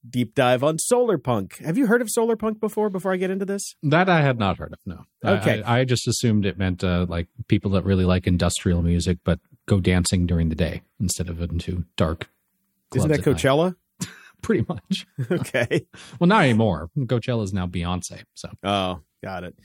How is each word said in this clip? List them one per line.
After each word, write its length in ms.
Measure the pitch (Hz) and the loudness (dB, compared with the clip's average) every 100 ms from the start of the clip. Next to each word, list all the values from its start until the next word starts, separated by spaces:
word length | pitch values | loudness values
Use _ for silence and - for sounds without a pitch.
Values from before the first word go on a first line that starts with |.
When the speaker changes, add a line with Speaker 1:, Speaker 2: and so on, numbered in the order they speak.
| 123 | -4
Speaker 1:
deep 260 | 123 117 | -2 -2
dive 280 | - 123 123 | 2 4 4
on 160 | 143 160 | 2 -2
solar 380 | - 240 240 170 | 0 2 2 0
punk. 380 | - 113 95 - | 0 -2 -2 -8
Have 200 | 143 190 | -4 0
you 80 | 254 | 2
heard 160 | 233 | 2
of 80 | 226 | 2
solar 260 | - 233 226 | -2 0 0
punk 240 | 220 214 | -4 -4
before, 300 | 220 214 214 | -4 -2 -2
before 220 | 190 190 | -2 -2
I 40 | 185 | -2
get 140 | 185 | -2
into 140 | 190 190 | -2 -4
this? 280 | 202 - - | -6 -8 -4
Speaker 2:
That 260 | 151 156 190 | 2 4 4
I 120 | 170 | 4
had 180 | 139 120 | 4 2
not 200 | 98 87 | 0 -2
heard 140 | 78 | -8
of, 60 | - | -12
no. 200 | - 80 - _ | -12 -14 -16 _
I, 60 | - | 0
Speaker 1:
Okay. 300 | 202 175 107 | 2 2 0
Speaker 2:
I, 180 | 104 120 | 0 0
I 40 | |
just 220 | 131 123 - | 2 0 0
assumed 380 | 117 123 107 | 0 2 2
it 140 | 98 - | 0 0
meant, 260 | 92 90 | -2 0
uh, 220 | 92 87 90 | 0 0 0
like, 200 | 85 85 - - | -4 -6 -12 -2
people 220 | 104 104 | 0 2
that 120 | 95 | 0
really 200 | 92 95 | 2 2
like 220 | 90 92 95 | 4 2 2
industrial 560 | 87 87 - 95 87 | 2 2 0 0 2
music 360 | 85 87 85 87 | 2 2 0 -2
but 160 | - 80 _ _ - | 0 -2 _ _ 0
go 140 | 98 | 2
dancing 460 | 90 92 87 92 87 | 4 2 2 0 2
during 220 | 85 82 | 2 0
the 60 | |
day 280 | 78 82 82 _ _ | 0 -2 -4 _ _
instead 280 | 92 - 90 | -4 -4 -6
of 120 | 85 | -6
into 420 | 85 85 - 90 85 - | -6 -4 -4 -6 -6 -2
dark 320 | 80 82 - _ _ _ _ _ _ | -2 -2 -10 _ _ _ _ _ _
Speaker 1:
Isn't 140 | 127 151 | -2 0
Speaker 2:
clubs 140 | 147 | 2
Speaker 1:
that 40 | 151 | 0
Speaker 2:
at 0 | |
night. 100 | 131 | 2
Speaker 1:
Coachella? 400 | 139 139 180 175 _ _ | 2 2 0 -2 _ _
Speaker 2:
<laughs> 420 | - - - _ | -14 -14 -20 _
Pretty 220 | - 208 107 | -2 -2 -2
much. 380 | 104 _ 190 - - | -6 _ -8 -8 -10
Speaker 1:
<laughs> 120 | 123 | -4
Okay. 560 | 175 - 131 117 120 - - - 123 | -4 -2 -2 0 -2 -4 -20 -20 0
Speaker 2:
Well, 100 | 175 | 4
not 160 | 214 | 6
anymore. 460 | 143 110 113 80 82 147 | 4 4 2 0 -6 -6
Coachella 480 | 123 123 - 120 | -2 -2 -2 -4
is 80 | 101 | -2
now 140 | 98 90 | -4 -4
Beyonce, 560 | 90 87 90 - 90 - | -4 -4 -6 -8 -16 -20
so. 140 | - - - | -18 -18 -8
Speaker 1:
Oh, 360 | 98 101 92 87 _ _ | -2 -2 -2 -6 _ _
got 220 | 101 90 | -12 -10
it. 140 | 87 - | -12 -16